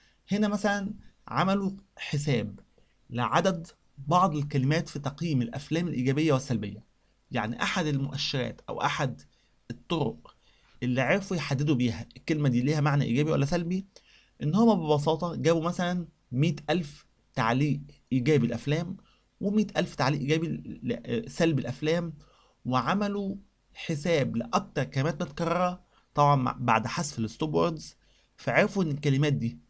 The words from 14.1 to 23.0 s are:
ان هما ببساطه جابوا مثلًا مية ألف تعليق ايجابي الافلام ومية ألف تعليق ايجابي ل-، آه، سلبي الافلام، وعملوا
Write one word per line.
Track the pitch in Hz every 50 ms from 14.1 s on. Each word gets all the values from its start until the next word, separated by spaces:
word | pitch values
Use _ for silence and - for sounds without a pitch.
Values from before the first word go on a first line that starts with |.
| - - _ _ _ -
ان | - 151 170
هما | 214 233 233 208
ببساطه | 170 160 151 151 143 147 160 160 156 175 170 156
جابوا | 135 127 160 170 165
مثلًا | 156 170 175 - 175 175 180 180 165 - _ _ _ -
مية | 123 127 147 147 147 - - -
ألف | 160 185 156 - - - - _ _ _ _ _ -
تعليق | 135 113 113 120 131 151 147 143 147 - - - _ _ -
ايجابي | 127 131 120 151 156 135 117
الافلام | 117 117 117 - 139 151 170 175 180 190 - - _ _ _ _ _ _ -
ومية | 185 202 202 214 202 - -
ألف | 156 175 - -
تعليق | - 135 135 147 143
ايجابي | - 143 156 160 170 151
ل-، | - - - - - - - 123 113 - -
آه، | - 120 113 - -
سلبي | - - 175 165 147 127
الافلام، | - - - - 151 156 165 175 170 165 151 - - - _ _ _ _ _ _ -
وعملوا | 123 127 127 117 147 185 202